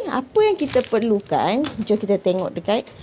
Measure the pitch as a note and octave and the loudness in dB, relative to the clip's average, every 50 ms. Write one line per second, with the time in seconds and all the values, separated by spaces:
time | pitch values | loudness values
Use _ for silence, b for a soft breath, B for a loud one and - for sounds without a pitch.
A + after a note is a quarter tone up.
0 | A#4 F4 - A#3+ C4 - - G#4+ G#4+ G#4+ G4+ - D4+ C#4 - C4 A#3+ - - A3 | 0 0 -2 -4 -4 0 2 4 4 4 4 2 -2 0 0 0 0 2 0 0
1 | G#3+ A#3 G#3+ G3+ - - D#3+ C3 A2 D#3+ G3+ B3 D4+ - - - A3 - G#3 G#3+ | 2 2 0 0 0 0 0 0 2 2 0 0 -2 -2 -4 -6 -2 0 0 0
2 | G#3+ G3 G3+ G3 - F#3 F3+ F#3 F#3 - - - E3+ - G3+ A#3 - B B B | 2 0 0 0 2 0 0 0 -2 -4 -6 -6 -4 -2 -2 -2 -2 B B B